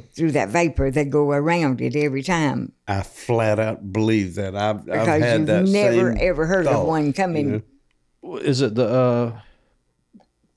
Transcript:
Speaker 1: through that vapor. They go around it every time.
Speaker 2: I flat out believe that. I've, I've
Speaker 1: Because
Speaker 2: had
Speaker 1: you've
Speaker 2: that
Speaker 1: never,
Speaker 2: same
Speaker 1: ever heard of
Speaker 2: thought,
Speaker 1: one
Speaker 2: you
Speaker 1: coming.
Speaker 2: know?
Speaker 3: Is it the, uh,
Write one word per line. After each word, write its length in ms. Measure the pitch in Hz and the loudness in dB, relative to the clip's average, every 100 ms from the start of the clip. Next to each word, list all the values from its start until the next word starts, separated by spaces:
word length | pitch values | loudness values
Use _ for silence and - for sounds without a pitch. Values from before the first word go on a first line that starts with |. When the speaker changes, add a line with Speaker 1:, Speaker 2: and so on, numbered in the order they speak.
| - | -6
Speaker 1:
through 200 | - 160 | -4 0
that 160 | 143 101 | 0 0
vapor. 420 | 160 170 - 135 | 0 0 0 0
They 140 | 135 143 | 0 0
go 260 | 147 147 | 0 2
around 500 | 143 151 170 151 123 | 0 0 0 0 0
it 140 | 127 139 | -2 0
every 260 | 147 135 | -2 -2
time. 520 | 135 175 147 117 - - - | -2 0 0 -2 -6 -10 -6
Speaker 2:
I 140 | 98 | -4
flat 560 | 92 - - 117 110 107 | -6 -10 -2 0 2 2
out 320 | 110 110 98 | 0 -4 -6
believe 440 | 98 110 113 92 90 | -2 2 2 0 -4
that. 200 | 98 98 | -6 -2
I've, 260 | 104 104 | -2 -2
I've 40 | - | -4
Speaker 1:
Because 380 | 107 117 151 | -2 0 2
Speaker 2:
had 140 | 120 113 | 2 2
Speaker 1:
you've 80 | 101 | 2
Speaker 2:
that 180 | 175 190 | 2 2
Speaker 1:
never, 420 | 202 202 120 120 107 | 2 2 2 2 2
Speaker 2:
same 20 | |
Speaker 1:
ever 240 | 180 156 160 | 0 0 0
heard 220 | 190 156 | 2 2
of 60 | |
Speaker 2:
thought, 140 | 120 92 | 2 2
Speaker 1:
one 200 | 160 147 | 0 0
Speaker 2:
you 60 | |
Speaker 1:
coming. 500 | 139 190 160 143 107 - _ _ _ _ _ | 0 -2 0 -2 -4 -6 _ _ _ _ _
Speaker 2:
know? 140 | 165 156 | -12 -4
Speaker 3:
Is 260 | - 131 | -2 0
it 140 | 131 110 | 0 0
the, 120 | 113 | 0
uh, 520 | 127 127 120 120 113 - _ _ _ _ _ _ - _ _ _ | 2 2 2 -2 -6 -16 _ _ _ _ _ _ -20 _ _ _